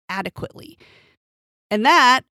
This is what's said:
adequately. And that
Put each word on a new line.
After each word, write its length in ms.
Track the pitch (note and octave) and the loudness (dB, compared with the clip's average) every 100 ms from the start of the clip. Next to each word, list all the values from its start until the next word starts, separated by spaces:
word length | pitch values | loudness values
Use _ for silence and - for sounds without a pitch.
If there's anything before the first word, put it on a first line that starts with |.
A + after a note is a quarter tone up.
| - | -16
adequately. 720 | F#3 F#3 - - - - - _ _ _ _ _ _ _ _ - | -12 -12 -12 -18 -18 -20 -20 _ _ _ _ _ _ _ _ -8
And 160 | G#3 B3 | -2 2
that 360 | E4+ B3+ B3+ - | 4 4 2 -4